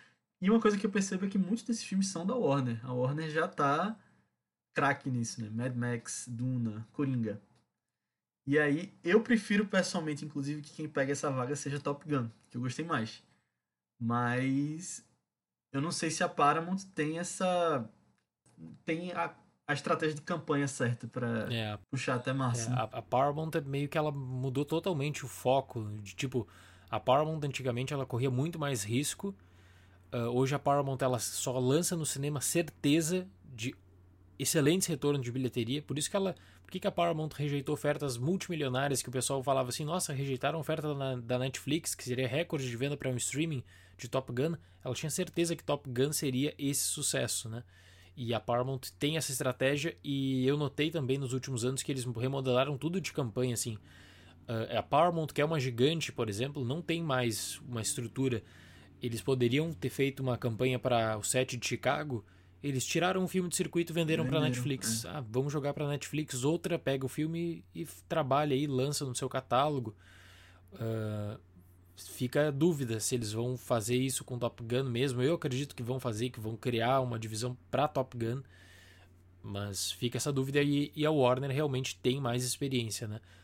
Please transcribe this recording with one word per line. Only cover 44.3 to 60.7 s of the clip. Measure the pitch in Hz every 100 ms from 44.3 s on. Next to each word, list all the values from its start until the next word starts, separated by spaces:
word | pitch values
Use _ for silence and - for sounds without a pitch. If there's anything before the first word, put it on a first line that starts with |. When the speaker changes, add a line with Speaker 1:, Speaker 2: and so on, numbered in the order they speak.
Speaker 2:
Gun"? | 120 156 165 - -
Ela | 131
tinha | 120 156
certeza | 165 175 - 170
que | 165
Top | - 143 135
Gun | 120 139
seria | 151 143 127 147 -
esse | 139 143
sucesso, | - - 139 139 123 - 113
né? | 113 - - - - - -
E | 117
a | 113
Paramount | - 120 127 135 - -
tem | 147 160
essa | -
estratégia, | 127 131 123 135 147 160 -
e | - 139 135 131 127
eu | 147
notei | 143 - 156
também | 160 127 135
nos | 135
últimos | 131 135 127
anos | 123 135
que | -
eles | 135
remodelaram | 127 117 127 139 131 123 139 139
tudo | 156 185
de | 151
campanha, | - 123 123 127
assim. | 117 120 110 - - - - - - -
Ah, | 113 113 113
a |
Paramount, | - 139 175 170 151
que | -
é |
uma | 151 160
gigante, | 131 120 135 165 -
por | - 113
exemplo, | 101 135 143
não | 120 160
tem | 175 165
mais | 165 127 123 104 - - 127
uma | 120
estrutura. | 104 - 117 - 131 113 - - - - - -
Eles | 123 113
poderiam | - 131 120 135 165
ter | 156 131
feito | - 139 135
uma | 131 120
campanha | 120 107 131